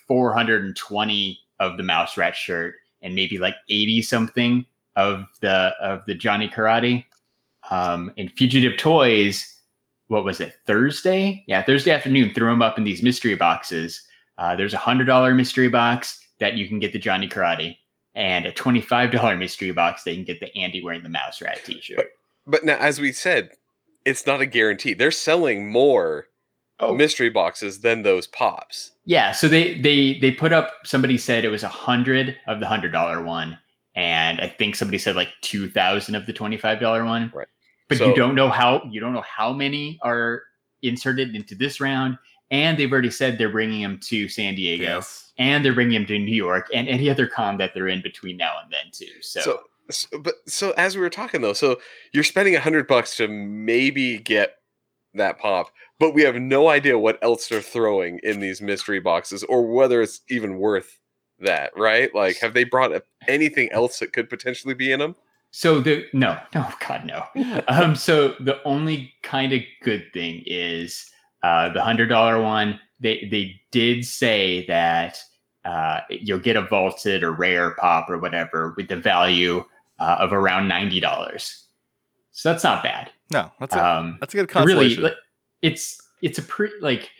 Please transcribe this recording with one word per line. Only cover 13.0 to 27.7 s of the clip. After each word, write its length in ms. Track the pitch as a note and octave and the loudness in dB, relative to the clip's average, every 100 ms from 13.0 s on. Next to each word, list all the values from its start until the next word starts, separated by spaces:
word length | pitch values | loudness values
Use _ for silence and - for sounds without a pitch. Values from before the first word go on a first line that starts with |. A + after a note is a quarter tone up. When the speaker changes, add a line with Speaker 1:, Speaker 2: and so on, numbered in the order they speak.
Speaker 1:
mystery 320 | A#2+ B2 A#2 | 0 2 0
boxes. 640 | G2 E2+ E2 - E2+ E2+ - - _ _ - | 2 2 0 -4 -6 -6 -10 -20 _ _ -6
Uh, 160 | F2 | -4
there's 200 | F2+ G2+ | -2 -2
a 40 | G#2 | -2
hundred 260 | - B2+ C3 | 0 2 4
dollar 280 | B2+ B2+ | 4 6
mystery 340 | B2+ B2+ - B2+ | 4 2 2 2
box 520 | A#2+ A#2+ A#2+ - - _ - | 4 2 0 -4 -14 _ -4
that 160 | G2+ | -2
you 140 | A2 F#2+ | -2 -4
can 100 | G#2+ | -4
get 140 | G2+ | -4
the 60 | G#2+ | -4
Johnny 280 | G#2 F#2+ G2 | -2 -2 -2
Karate, 480 | G2+ F2 D#2+ E2 - _ _ _ | -2 0 0 -4 -12 _ _ _
and 320 | G#2 G2 F2+ F#2 | -6 -2 -2 -4
a 60 | |
twenty-five 580 | - C3 B2 - B2 B2 | -4 0 0 2 0 2
dollar 260 | A#2 A2+ F2+ | 2 0 0
mystery 360 | F#2 - F#2+ | -4 -6 -4
box 320 | E2+ E2+ - | 0 0 0
that 80 | - | -8
you 60 | E2+ | -8
can 60 | |
get 140 | F2+ E2+ | -8 -10
the 160 | F#2+ G2+ | -12 -8
Andy 260 | F#2 F2+ | -8 -8
wearing 180 | F2 E2+ | -10 -12
the 60 | D#2+ | -8
Mouse 340 | D#2+ C2 - | -8 -8 -8
Rat 180 | - - | -10 -10
t-shirt. 320 | - - - - | -12 -14 -8 -6
Speaker 2:
But, 100 | - _ _ _ - | -6 _ _ _ -2
but 180 | D3+ | 0
now, 140 | D#3 C#3+ | 2 2
as 200 | D3 C#3 | 2 0
we 140 | C#3+ | -2
said, 380 | B2 F3+ D#3 F#2 _ _ _ _ _ - | -2 0 0 -2 _ _ _ _ _ -4
it's 200 | C3+ - | -2 0
not 140 | C3+ | 0
a 60 | C3+ | 0
guarantee. 480 | A#2+ G#2+ G2+ - | 2 2 2 -2
They're 160 | F2+ C3+ | 2 2
selling 600 | D#3+ - E3+ D#3 G2+ G#2 | 2 2 2 2 0 0
more 580 | A2+ C#3+ A#2+ E2+ D2+ - _ _ _ _ - | 4 6 4 2 -2 -8 _ _ _ _ -4
Speaker 1:
Oh. 140 | A2+ | 0
Speaker 2:
mystery 340 | A#2 D3+ - A#2+ | 4 2 2 0
boxes 520 | G#2+ E2+ - G#2 | 2 0 -2 -8